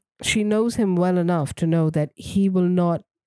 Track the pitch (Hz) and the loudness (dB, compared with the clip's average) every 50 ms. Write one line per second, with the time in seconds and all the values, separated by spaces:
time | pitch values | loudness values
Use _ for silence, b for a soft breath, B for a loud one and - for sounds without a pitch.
0 | - _ _ _ - - - 220 208 208 208 214 226 240 240 247 220 190 180 175 | -12 _ _ _ -6 -4 -2 -2 0 0 0 0 0 0 0 0 0 0 2 2
1 | 180 185 180 180 170 175 175 165 143 - - - 175 160 170 165 160 156 156 160 | 2 2 2 0 0 0 0 0 -2 -4 -4 -4 -2 0 2 2 2 0 0 0
2 | 151 147 - - - - - 196 196 196 185 185 180 180 180 180 175 170 170 - | -2 -4 -6 -12 -14 -4 -2 0 0 2 2 2 2 2 2 2 2 0 0 -2
3 | - _ _ _ _ | -6 _ _ _ _